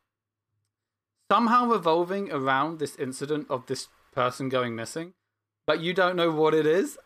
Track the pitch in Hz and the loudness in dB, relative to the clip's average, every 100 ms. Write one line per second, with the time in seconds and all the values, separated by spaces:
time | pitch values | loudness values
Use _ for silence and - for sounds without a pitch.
0 | _ _ _ _ _ _ _ _ _ _ | _ _ _ _ _ _ _ _ _ _
1 | _ _ - 202 233 247 240 220 165 165 | _ _ 0 2 4 4 2 2 2 2
2 | 175 196 196 151 135 135 151 165 143 - | 0 -4 -4 -4 0 0 0 -4 -6 -6
3 | 131 131 143 151 151 131 - 131 - _ | -8 -6 -6 -4 -4 -6 -6 -8 -10 _
4 | _ - 123 - 135 127 123 113 113 160 | _ -4 -2 -2 -4 -2 -2 -6 -8 -10
5 | 170 - _ _ _ _ - 156 165 180 | -12 -16 _ _ _ _ -2 -2 0 2
6 | 180 180 170 156 156 156 151 170 294 - | 2 2 2 4 4 4 4 2 0 -6